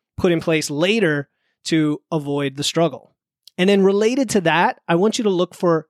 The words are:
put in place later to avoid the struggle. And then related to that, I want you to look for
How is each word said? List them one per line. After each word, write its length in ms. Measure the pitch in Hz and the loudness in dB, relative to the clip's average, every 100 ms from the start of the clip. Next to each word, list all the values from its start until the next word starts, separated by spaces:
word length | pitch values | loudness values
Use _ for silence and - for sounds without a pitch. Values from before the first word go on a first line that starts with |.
| _ - | _ -2
put 160 | 185 | 0
in 80 | 170 | 0
place 300 | - 156 147 | 0 -2 -2
later 600 | 147 180 226 170 147 139 _ _ _ - | -2 -2 0 0 -2 -6 _ _ _ -2
to 360 | 160 151 151 _ | 0 0 -2 _
avoid 440 | 165 143 143 139 135 | -6 -4 -4 -4 -6
the 80 | |
struggle. 520 | 139 165 165 127 - _ _ _ _ - | -4 -2 -2 -4 -16 _ _ _ _ -2
And 120 | 190 | 2
then 140 | 202 | 4
related 460 | 190 202 226 262 233 | 4 2 0 0 0
to 100 | 208 | 0
that, 400 | 165 160 202 - - | 2 2 0 -2 -2
I 80 | 170 | 0
want 220 | 214 240 | 0 0
you 60 | |
to 60 | 208 | 0
look 240 | 175 180 | 0 -2
for 340 | - 180 160 | -2 0 0